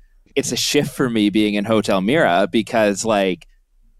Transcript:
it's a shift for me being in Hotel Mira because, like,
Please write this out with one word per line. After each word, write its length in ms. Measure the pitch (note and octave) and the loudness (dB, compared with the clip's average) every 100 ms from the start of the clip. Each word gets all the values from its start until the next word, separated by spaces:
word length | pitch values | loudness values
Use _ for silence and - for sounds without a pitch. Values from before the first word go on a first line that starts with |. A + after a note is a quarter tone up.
| - _ _ - | -20 _ _ -6
it's 160 | - | -4
a 40 | A#2 | -4
shift 380 | - D3 C#3+ | -2 0 -2
for 140 | - C3 | -2 -2
me 200 | A2+ G#2 | 2 2
being 240 | G#2+ G#2 | 2 0
in 100 | G#2 | 0
Hotel 360 | G2+ A2 G2+ G2 | 0 0 0 0
Mira 460 | G2 D#3 A#2+ F2 G2+ | 0 2 2 2 0
because, 540 | A#2 G2+ A2+ G#2 G2 | -2 -2 0 0 0
like, 420 | A2+ G2+ F#2+ F2 - _ _ _ _ | -2 0 0 -4 -10 _ _ _ _